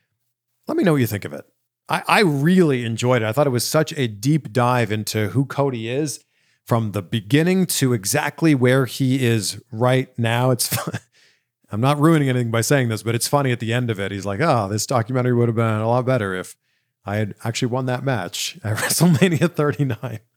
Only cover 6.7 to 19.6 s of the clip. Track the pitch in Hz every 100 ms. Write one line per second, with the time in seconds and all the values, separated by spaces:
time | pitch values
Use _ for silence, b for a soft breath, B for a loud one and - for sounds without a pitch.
6.7 | 117 110 104 90 113 101 139 170 190 175
7.7 | - 131 120 98 147 147 - 165 139 123
8.7 | 135 123 - 131 135 120 117 90 104 -
9.7 | 110 123 131 131 - 113 120 127 123 -
10.7 | - - - b b b b b _ -
11.7 | 104 131 147 156 160 135 123 117 113 107
12.7 | 143 120 107 107 117 - 143 135 120 110
13.7 | 120 120 98 95 98 95 98 160 120 98
14.7 | 107 - 131 113 127 123 120 120 113 113
15.7 | 110 113 123 123 127 98 92 87 - _
16.7 | _ _ _ - 104 104 - 113 113 123
17.7 | 131 127 123 135 117 87 - - - 104
18.7 | 110 - - 170 143 185 160 165 -